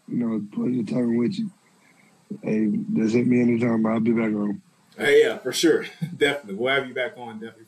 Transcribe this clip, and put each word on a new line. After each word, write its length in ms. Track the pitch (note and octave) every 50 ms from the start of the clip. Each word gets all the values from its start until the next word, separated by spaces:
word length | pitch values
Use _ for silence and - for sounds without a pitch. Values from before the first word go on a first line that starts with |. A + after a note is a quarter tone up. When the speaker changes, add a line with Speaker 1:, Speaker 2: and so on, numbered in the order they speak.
| _ -
Speaker 1:
You 100 | - A#2+
know, 180 | A#2+ A2+ A2
it's 100 | G#2+ G2+
a 100 | G#2 -
pleasure 280 | A#2 A#2 A#2+ B2+ B2 G#2+
talking 340 | - A2 B2+ B2 A#2 A#2 A#2+
with 220 | A#2+ A2 G2 G2+
you. 100 | A2+ - - _ _ _ _ _ _ _ _ _ _ _ _ _ _ - - - -
Hey, 260 | G#2+ G#2+ A2 G#2+ G#2 G#2 - - - A2
just 220 | A2 A2 G#2+ A2+
hit 100 | B2 A#2+
me 160 | B2 B2 B2
anytime. 420 | A#2+ A#2+ A#2+ A2+ A#2+ A#2+ A2+ A2 A2 A2
I'll 120 | A2+ A2+
be 120 | A2 A#2
back 220 | A2+ A2+ A2+ A2 G#2+
on. 280 | G#2 G#2 G#2 G2+ - - _ _ _ _ _ _
Speaker 2:
Hey, 280 | - - D3 C#3+ D3 D3+
yeah, 140 | A#2+ G#2+ G#2+
for 140 | - C3
sure. 340 | - - - D#3+ C3+ - - - - -
<laughs> 160 | E3 D3+ F3 B2+
Definitely. 380 | C#3+ C#3+ C#3+ C#3+ - G#2+ F#2+
We'll 200 | G2+ A#2+ C3 C3+
have 120 | C#3 C3 B2+
you 60 | A#2
back 200 | C3 B2 A#2 - B2+
on, 220 | A#2+ A#2 A2 A2
definitely, 260 | A2+ A2+ - A2 A2